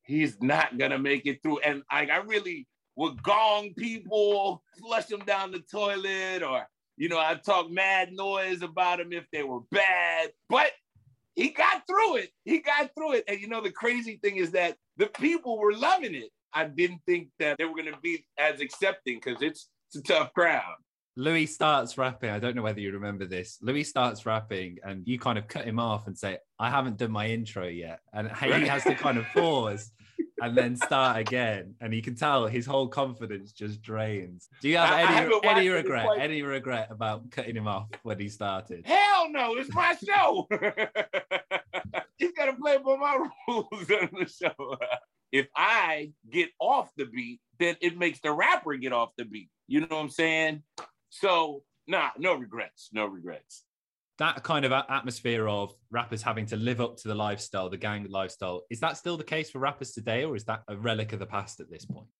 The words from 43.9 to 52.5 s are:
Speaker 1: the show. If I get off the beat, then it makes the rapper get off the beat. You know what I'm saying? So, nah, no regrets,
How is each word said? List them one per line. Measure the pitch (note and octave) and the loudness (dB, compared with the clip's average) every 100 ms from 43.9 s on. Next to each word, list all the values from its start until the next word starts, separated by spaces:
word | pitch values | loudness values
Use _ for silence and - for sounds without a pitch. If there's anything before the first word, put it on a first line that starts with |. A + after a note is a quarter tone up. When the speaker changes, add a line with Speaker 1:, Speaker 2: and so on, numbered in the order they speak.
| G3+ F3+ | 2 2
Speaker 1:
the | F#3 F3 | -2 -6
show. | - E3+ - C3 C3 B2 B2 _ _ _ | -2 -4 -4 -8 -6 -4 -4 _ _ _
If | C3+ C3+ - | 0 0 0
I | F#3+ A3+ F3 D#3 D3 _ A2+ | 2 4 2 -2 -6 _ -4
get | D#3+ E3 _ | -2 -2 _
off | G3 C4+ - - | 2 2 0 -8
the | B2+ | -8
beat, | A#2+ A#2+ A#2+ _ _ | -6 -10 -12 _ _
then | E3+ E3 | 0 2
it | F3+ E3+ | -2 0
makes | F3 D3+ | -2 0
the | D#3 | -2
rapper | D3+ A#3+ F4+ D#3+ C3+ | 2 4 4 0 -4
get | C3 | 0
off | A#2+ A#2 - | 0 0 -4
the | |
beat. | A2+ G#2+ F2+ _ _ | -12 -12 -16 _ _
You | C#3+ | 0
know | D#3+ | 0
what | D#3 | -4
I'm | D3+ | -4
saying? | B2+ D#3+ D#3+ D#3+ D3+ _ - - _ _ | 0 2 4 2 0 _ -18 -18 _ _
So, | - G3 E3+ D#3 C#3+ _ _ - | 0 4 4 2 -4 _ _ 0
nah, | F3+ C#3 - | 0 0 0
no | F3+ | 0
regrets, | D3 A#2 | 0 -2